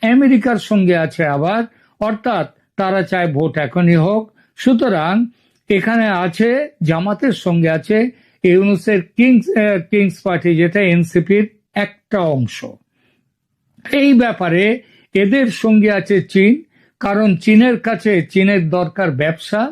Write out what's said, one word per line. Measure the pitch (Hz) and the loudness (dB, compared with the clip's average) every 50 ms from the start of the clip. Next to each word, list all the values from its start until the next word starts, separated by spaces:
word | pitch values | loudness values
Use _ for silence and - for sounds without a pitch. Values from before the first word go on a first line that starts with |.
| 226 | -2
আমেরিকার | 226 247 269 285 254 262 220 208 254 233 | 2 2 4 4 4 4 2 2 0 -2
সঙ্গে | 185 - - 214 202 185 180 175 | -2 -2 -2 0 0 2 2 2
আছে | 165 160 151 - - 165 | 0 -2 -4 -4 -4 -2
আবার, | 147 143 143 151 175 208 233 233 226 _ _ _ _ _ - | -2 -2 -2 -2 -2 -2 -4 -6 -8 _ _ _ _ _ -8
অর্থাৎ | 208 220 220 214 - 254 214 175 - - _ _ _ _ _ | -6 -6 -6 -6 -4 -4 -4 -4 -6 -8 _ _ _ _ _
তারা | - 196 190 196 190 170 | -6 -4 -2 -2 -2 -2
চায় | - 190 180 175 165 139 | -2 -2 -2 -2 -2 -2
ভোট | 143 160 156 - 156 | -2 -2 -2 -2 -4
এখনই | 147 127 - 180 175 170 170 | -6 -4 -2 0 2 2 2
হোক। | 165 156 190 208 220 220 - _ _ _ _ _ | 2 2 0 -2 -4 -4 -8 _ _ _ _ _
সুতরাং | - - 247 262 226 294 247 190 156 156 170 196 226 240 240 - _ _ _ _ _ _ - | -4 0 2 2 2 2 0 0 -2 -2 0 0 -2 -2 -4 -6 _ _ _ _ _ _ -2
এখানে | 208 190 - 226 233 233 220 214 | -2 -2 0 0 0 0 0 0
আছে, | 190 175 180 170 165 - 220 233 247 277 302 294 - - 170 | -2 -2 -4 -4 -2 -2 0 0 0 -2 -4 -6 -8 -6 -4
জামাতের | 151 165 165 185 208 208 - 285 262 180 | -2 -2 -2 -2 -4 -4 -2 -2 -2 -2
সঙ্গে | - - 185 170 170 165 160 | -2 -4 -2 0 0 0 0
আছে | 160 156 - - 214 220 240 254 - _ _ _ _ _ - | -2 -2 -2 -2 0 0 0 -2 -4 _ _ _ _ _ 0
ইউনূসের | 180 175 185 196 202 202 170 - 220 208 185 - - _ | 2 2 4 2 2 0 0 0 -2 -2 -2 -2 -4 _
কিংস, | - 240 262 254 214 - 370 | 2 4 4 4 4 2 0
আহ, | - 220 208 208 202 180 165 - | 0 0 0 0 0 -2 -4 -2
কিংস | 214 202 202 185 - - - | 0 0 0 0 -2 -4 -4
পার্টি, | 196 175 165 - 175 165 | -4 -4 -2 0 0 0
যেটা | 160 175 170 170 208 | 2 0 0 0 0
এনসিপির | 196 180 170 175 165 165 - 175 170 - 196 208 214 214 - _ _ _ - | 0 2 2 0 0 0 -2 -2 0 2 2 0 0 -2 -6 _ _ _ -6
একটা | 208 208 202 - _ _ _ - 196 | -6 -6 -6 -8 _ _ _ -4 -2
অংশ। | 170 160 143 131 120 110 - - - - - _ _ _ _ _ _ _ _ _ _ _ _ _ _ _ _ _ _ _ _ _ - - 277 | -2 -2 -2 -2 -4 -4 -6 -12 -16 -18 -18 _ _ _ _ _ _ _ _ _ _ _ _ _ _ _ _ _ _ _ _ _ -10 -6 -2
এই | 285 277 285 269 | 0 2 4 4
ব্যাপারে | 233 247 233 - - 185 170 165 180 202 214 240 247 - _ _ _ _ _ - | 4 2 2 -2 -4 -2 0 0 2 2 2 0 -2 -6 _ _ _ _ _ -2
এদের | 196 202 196 247 277 262 | 0 0 2 2 2 0
সঙ্গে | 233 175 - - 220 214 214 208 214 | 0 -2 -2 0 2 4 4 4 2
আছে | 202 196 190 - 202 185 - | 2 0 -2 0 0 -2 0
চীন, | - - 196 190 214 262 311 - _ _ _ _ _ _ - | 0 2 2 4 4 2 0 -2 _ _ _ _ _ _ -8
কারণ | - 202 202 208 220 208 180 | -6 -4 -2 0 0 0 0
চীনের | 165 - 214 220 214 247 254 233 233 | 0 2 4 6 6 6 4 2 -2
কাছে, | - 226 226 - - 214 202 170 151 | -4 -6 -6 -4 -2 0 0 0 -2
চীনের | - - 190 190 196 202 190 165 156 | -2 -2 0 0 2 0 0 -2 -2
দরকার | 180 180 175 160 - 202 190 165 | -2 -2 -4 -4 -4 -4 -4 -4
ব্যবসা। | 135 123 147 160 165 - - - 208 214 240 294 | -4 -2 -4 -4 -4 -6 -8 -6 -4 -4 -4 -6